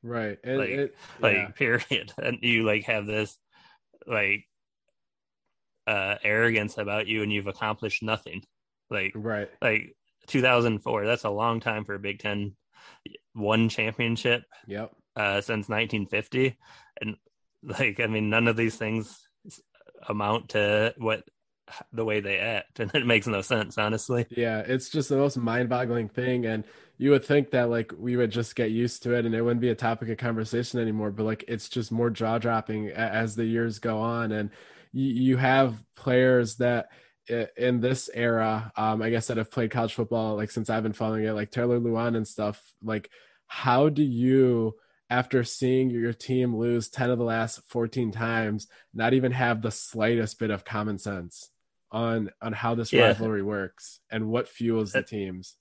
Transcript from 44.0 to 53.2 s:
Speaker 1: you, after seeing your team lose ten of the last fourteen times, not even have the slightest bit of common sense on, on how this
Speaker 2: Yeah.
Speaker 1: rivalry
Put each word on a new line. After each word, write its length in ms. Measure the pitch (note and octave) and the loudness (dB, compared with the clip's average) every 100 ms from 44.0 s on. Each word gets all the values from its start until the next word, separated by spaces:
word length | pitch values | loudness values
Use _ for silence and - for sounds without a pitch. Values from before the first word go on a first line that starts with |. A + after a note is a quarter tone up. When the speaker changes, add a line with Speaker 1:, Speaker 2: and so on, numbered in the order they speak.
Speaker 1:
you, 760 | D3 A#2 B2+ C3 C3 A#2+ A2 G#2+ _ _ _ | 2 2 4 6 6 4 0 -4 _ _ _
after 340 | B2 B2+ C3 | 0 2 0
seeing 460 | A#2 - B2+ C3 C3 | 0 -2 2 4 2
your 220 | A#2+ A#2 | 0 -2
team 420 | A#2 - B2+ B2+ A2 | -4 -2 0 2 0
lose 340 | A#2+ A#2+ A2 | 0 0 -2
ten 220 | - B2 | -2 0
of 80 | B2 | 2
the 60 | A#2 | 0
last 360 | A2+ A2+ - - | 0 -2 -6 -6
fourteen 440 | B2 A#2 C3 A2+ | -4 -2 -2 -2
times, 560 | G#2+ A2+ A2+ A2 G#2+ - - _ | -2 -2 0 0 -4 -6 -20 _
not 200 | - A2+ | -2 2
even 200 | C3 B2+ | 4 2
have 280 | B2 A#2+ A2 | 2 2 0
the 100 | A2 | -2
slightest 680 | - - A2+ A2 A#2 A2 - | -6 -8 0 2 2 0 -2
bit 100 | A2 | -4
of 160 | G2+ - | -4 -4
common 320 | A2 G#2+ G2 | -4 -4 -4
sense 540 | G#2+ G2 F2 - - _ _ _ _ | -6 -8 -10 -14 -20 _ _ _ _
on, 400 | A2 A#2 A2+ G2+ _ | -4 -2 -2 -4 _
on 120 | A2+ | -8
how 200 | G#2+ A2+ | -4 -2
this 180 | A#2 A2+ | -2 2
Speaker 2:
Yeah. 160 | C3 A2+ | 6 6
Speaker 1:
rivalry 360 | G2+ | 6